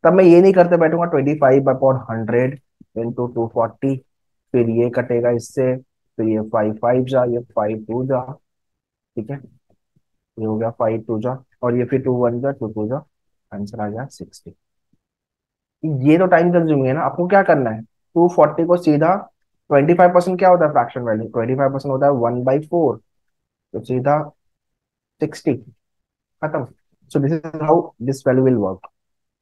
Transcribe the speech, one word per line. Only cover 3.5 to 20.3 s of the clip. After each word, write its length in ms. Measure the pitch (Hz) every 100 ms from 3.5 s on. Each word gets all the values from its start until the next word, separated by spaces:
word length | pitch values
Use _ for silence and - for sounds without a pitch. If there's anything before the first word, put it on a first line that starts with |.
forty, 420 | 123 113 - 139 135 - _ _ _ _
फिर 160 | 127 117
ये 180 | 113 120
कटेगा 400 | 120 123 120 120
इससे, 460 | 120 117 - 127 127
फिर 520 | - _ _ - 110
ये 120 | 110
फ़ाइव 320 | 110 113 107 107
फ़ाइव 220 | 120 127
जा, 200 | 127 131
ये 140 | 123 120
फ़ाइव 460 | 120 - 107 110 107
टू 160 | 117 131
जा, 140 | 131 127 143 _ _ _ _ _ _ _ -
ठीक 140 | 110
है, 60 | 139 127 _ _ _ _ _ _ _ _ -
ये 80 | 110
हो 100 | 110
गया 140 | 113
फ़ाइव 340 | - 113 113 110
टू 100 | 110
जा, 160 | 123 131 _ _
और 140 | 123 123
ये 80 |
फिर 180 | 120 131
टू 100 | 131
वन 280 | 123 123 120
जा, 100 | 139
टू 180 | 139 110
टू 180 | 107 107
जा, 160 | 135 - _ _ _ _
answer 280 | 104 101 107
आ 80 | 104
गया 180 | 110 143
सिक्सटी। 480 | - 90 - - - _ _ _ _ _ _ _ _ _ _ _ _ 160 139 135
ये 100 | 165
तो 80 | 185
टाइम 240 | 175 175
consuming 340 | 175 165 147 131
है 60 |
ना। 100 | 143
आपको 240 | 135 - 180
क्या 140 | 196
करना 280 | 196 156 120
है, 120 | 110
टू 460 | 113 _ _ 170 170
फ़ोर्टी 360 | 170 151 156
को 120 | 165 175
सीधा 380 | 175 147 156 196 - _ _ _ -
ट्वेंटी 240 | 143 147
फ़ाइव 180 | 175 180
परसेंट 240 | 175 180